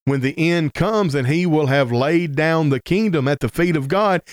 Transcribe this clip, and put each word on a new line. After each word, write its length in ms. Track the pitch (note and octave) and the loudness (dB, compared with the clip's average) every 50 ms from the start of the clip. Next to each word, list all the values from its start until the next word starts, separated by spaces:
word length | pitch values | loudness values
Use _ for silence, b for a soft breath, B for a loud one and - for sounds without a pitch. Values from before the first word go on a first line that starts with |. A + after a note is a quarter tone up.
| _ | _
when 160 | C3+ C#3 C#3 | -2 -2 0
the 180 | B2+ C3+ - - | -2 -2 -2 -2
end 360 | D#3+ E3 E3+ E3+ D#3+ C#3+ - | 0 0 0 0 -2 -2 -2
comes 420 | - E3 G3+ A3 G#3+ G3+ E3 C3 | -2 -2 0 0 0 0 0 0
and 100 | C#3+ B2 | -2 0
he 180 | B2+ D3+ E3+ F3+ | 0 0 0 0
will 220 | F3+ D3+ D3+ D3+ | 0 0 0 2
have 240 | B2+ C3+ C#3+ C#3 A#2+ | 2 2 0 0 0
laid 460 | A#2+ A#2+ C3 D3 E3 E3+ F3 D#3+ C#3 | 0 0 0 0 0 0 0 -2 -2
down 320 | D3 D#3 D#3+ E3 E3 D#3+ D3 | -2 0 0 0 0 0 0
the 120 | C#3 B2+ | 0 -2
kingdom 460 | - - E3+ G3+ A3 G#3+ E3 D#3 B2+ | -2 -2 -2 0 0 0 0 0 0
at 140 | C#3 D3 - | 0 -2 -2
the 80 | - A2+ | -2 -4
feet 260 | - - E3+ F3+ E3 | -2 0 0 0 0
of 140 | D#3 C3+ C3+ | -2 -2 -2
God. 340 | F#3 G3 G#3+ G3+ F#3 F3 B B | 0 2 2 2 2 0 B B